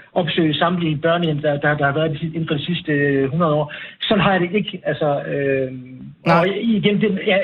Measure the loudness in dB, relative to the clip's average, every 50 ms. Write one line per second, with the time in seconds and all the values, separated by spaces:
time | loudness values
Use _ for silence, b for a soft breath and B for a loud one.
0 | B B B -2 -2 0 0 2 2 2 2 2 2 2 0 0 0 -2 -2 0
1 | 0 0 0 2 0 0 -2 0 0 0 0 0 0 0 0 2 0 0 0 0
2 | 0 -2 -2 -4 -6 -6 -4 -4 -4 -2 -2 -4 -2 -4 -4 -4 -2 -2 0 2
3 | 2 2 2 2 0 0 0 0 2 2 2 0 0 B B B B B B B
4 | -2 0 2 4 4 4 4 2 2 0 0 -2 -2 -2 -6 -6 -4 -4 -2 0
5 | 0 0 0 -2 -2 -4 -2 -2 0 0 0 0 -2 -4 -6 -10 -14 -16 -18 -16
6 | -16 -18 -14 _ 0 2 4 4 4 2 0 0 0 0 2 2 2 2 2 2
7 | 2 0 0 0 0 0 2 2